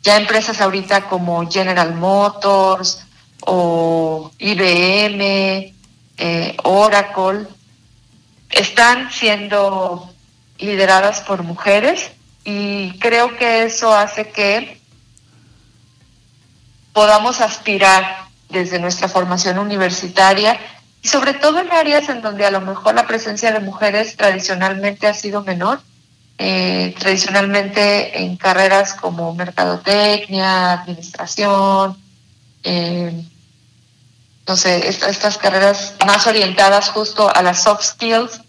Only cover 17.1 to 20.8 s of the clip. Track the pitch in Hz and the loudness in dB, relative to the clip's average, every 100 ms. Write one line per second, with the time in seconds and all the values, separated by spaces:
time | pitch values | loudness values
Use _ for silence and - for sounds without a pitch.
17.1 | 214 226 247 220 - - 196 196 190 190 | 6 4 0 -2 -2 -4 2 6 4 2
18.1 | - - _ _ 185 180 180 175 180 190 | -8 -16 _ _ -4 -4 -4 -4 -4 -2
19.1 | 185 180 180 190 180 208 202 185 180 180 | -2 -2 -2 -2 -2 -2 -2 -2 -2 -4
20.1 | 185 190 196 214 240 - - | 4 4 6 2 0 -6 -20